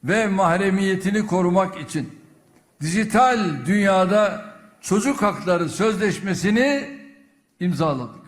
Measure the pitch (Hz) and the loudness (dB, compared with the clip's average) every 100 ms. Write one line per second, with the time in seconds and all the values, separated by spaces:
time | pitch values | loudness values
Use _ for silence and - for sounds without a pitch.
0 | 123 208 214 196 185 170 196 190 196 185 | 0 0 0 2 2 2 2 2 0 0
1 | 185 214 214 180 180 180 185 - 127 156 | 0 -2 0 0 2 2 0 -4 -8 -8
2 | 123 - - _ _ _ _ _ 151 185 | -8 -12 -20 _ _ _ _ _ -4 -2
3 | 214 214 254 240 190 143 127 202 196 190 | 0 4 4 2 -2 -4 0 2 4 4
4 | 185 208 208 - - - - _ - 196 | 4 2 2 -2 -14 -20 -20 _ -2 0
5 | 240 285 208 151 180 175 165 - 214 196 | 0 0 -2 -2 -2 0 0 -2 -2 0
6 | 208 - 196 151 185 220 269 277 285 - | -2 -2 -4 -2 0 2 2 0 -4 -16
7 | - - _ _ _ _ 180 143 160 139 | -20 -20 _ _ _ _ -4 0 -2 -2
8 | 120 107 | -8 -14